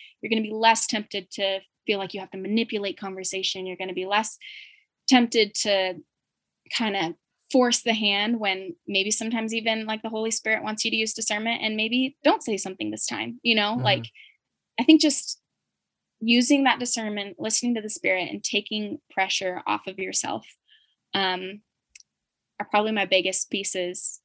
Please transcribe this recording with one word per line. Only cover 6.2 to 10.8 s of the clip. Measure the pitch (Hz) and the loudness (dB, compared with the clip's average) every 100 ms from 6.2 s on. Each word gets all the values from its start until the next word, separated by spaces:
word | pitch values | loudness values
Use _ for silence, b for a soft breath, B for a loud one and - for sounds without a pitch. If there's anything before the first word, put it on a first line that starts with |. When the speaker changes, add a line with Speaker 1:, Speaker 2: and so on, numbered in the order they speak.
| _ _ _ _ _ | _ _ _ _ _
Speaker 1:
kinda | - 220 202 165 - _ _ - | -2 -2 0 -4 -6 _ _ 0
force | 262 247 - | 4 4 2
the | 233 | 0
hand | 220 208 202 214 233 | 0 2 2 0 0
when | 202 190 190 - - | 0 -2 -6 -12 -4
maybe | 196 202 | -2 0
sometimes | 214 226 233 220 | 0 0 -2 -2
even, | 226 220 220 220 | -2 -2 -2 -4
like, | 220 | -6
the | 220 | -4
Holy | 220 220 | -4 -2
Spirit | 220 220 220 | -2 -2 -2
wants | 214 214 | -2 -4